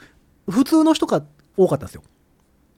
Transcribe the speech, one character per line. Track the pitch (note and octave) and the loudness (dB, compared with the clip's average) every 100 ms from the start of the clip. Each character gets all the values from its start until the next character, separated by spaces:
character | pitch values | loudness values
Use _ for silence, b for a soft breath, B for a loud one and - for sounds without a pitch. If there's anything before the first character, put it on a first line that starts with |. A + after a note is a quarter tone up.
| b b _ _ - | b b _ _ -6
普 | F#3+ | -2
通 | C4+ D#4+ | 0 2
の | D#4 | 2
人 | D#4 E4 | 0 -2
が | F3 - _ _ - | -4 -4 _ _ 0
多 | F3+ | 0
か | C#3+ | 0
っ | |
た | - | -8
ん | |
で | |
す | - | -20
よ。 | - _ _ _ _ _ _ | -20 _ _ _ _ _ _